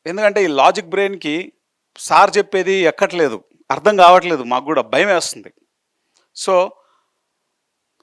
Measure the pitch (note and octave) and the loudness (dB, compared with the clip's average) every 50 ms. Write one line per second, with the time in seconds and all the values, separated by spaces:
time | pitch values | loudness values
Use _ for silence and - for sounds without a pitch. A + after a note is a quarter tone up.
0 | _ D#3+ F3 G3+ G#3+ G3+ G3 G#3 G3 E3+ C#3+ C3+ C3 F3 F#3+ G#3 F#3+ E3 E3 F#3+ | _ -12 -8 -2 -2 -2 0 0 -2 0 0 2 2 2 2 0 -8 -2 0 0
1 | G3+ G3 G3 F3 - D3+ D3 E3+ F#3+ - _ _ _ _ _ _ _ _ _ - | 0 0 -4 -8 -8 -8 -8 -8 -10 -12 _ _ _ _ _ _ _ _ _ -18
2 | - - D#3+ D#3+ G3 G3+ E3 G3+ G3 - - F#3+ F3+ F#3 F#3+ F#3+ F3 D#3 D3 - | -4 2 4 4 4 4 2 -2 -2 -2 -4 -4 -2 -2 -2 0 0 0 0 0
3 | - - F3 E3+ D#3+ C3+ A2 F#2+ _ _ _ _ _ _ C3 C#3 D3 G3+ G#3+ G3 | -4 -2 0 -2 -2 -2 -2 -8 _ _ _ _ _ _ -8 0 0 0 4 6
4 | F3 F3 F3+ F#3 F3 F3 E3 C#3 B2 A#2+ B2 B2+ C3+ D3 D#3 C3+ A#2+ A2+ A2+ C#3 | 6 6 6 6 4 0 -6 -6 -4 -6 -6 -6 -4 -4 -4 -4 -4 -2 -2 -2
5 | F#3 G#3 F#3+ E3+ - - - A2+ G2+ - _ _ _ _ _ _ _ _ _ _ | -2 0 -2 -2 -4 -6 -12 -16 -20 -20 _ _ _ _ _ _ _ _ _ _
6 | _ _ _ _ _ _ _ - - - F#3+ F3+ F#3 G3+ - _ _ _ _ _ | _ _ _ _ _ _ _ -10 -4 -2 0 0 0 -2 -8 _ _ _ _ _
7 | _ _ _ _ _ _ _ _ _ _ _ _ _ _ _ _ _ _ _ _ | _ _ _ _ _ _ _ _ _ _ _ _ _ _ _ _ _ _ _ _